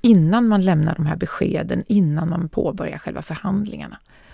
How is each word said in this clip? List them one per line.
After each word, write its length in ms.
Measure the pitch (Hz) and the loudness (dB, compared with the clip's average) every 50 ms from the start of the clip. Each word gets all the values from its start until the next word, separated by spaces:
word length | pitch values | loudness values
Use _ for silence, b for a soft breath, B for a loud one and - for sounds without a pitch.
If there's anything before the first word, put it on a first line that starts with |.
innan 460 | - 233 220 175 156 160 208 240 240 | 4 6 6 6 6 4 4 2 4
man 180 | 220 214 196 180 | 4 2 4 4
lämnar 300 | 190 170 151 151 160 160 | 2 2 2 2 0 0
de 100 | - 156 | -2 -2
här 100 | 151 - | -4 -4
beskeden, 680 | - 175 - - - - - - - 156 - - 185 - | -4 -6 -6 -4 -2 -2 -2 -2 -4 -4 -4 -4 -4 -2
innan 420 | - 208 202 175 151 147 160 160 170 | 0 2 2 2 2 0 -2 -2 -2
man 200 | 170 175 170 156 | -2 -4 -4 -4
påbörjar 480 | - - - 160 - - - - - | -4 -4 -4 -4 -4 -6 -8 -8 -10
själva 240 | 151 - - - - | -10 -10 -10 -10 -10
förhandlingarna. 760 | 151 - 156 151 - 185 190 202 208 - - - - - - - _ B B B B B | -10 -10 -10 -8 -6 -4 -4 -4 -4 -6 -10 -12 -14 -16 -18 -20 _ B B B B B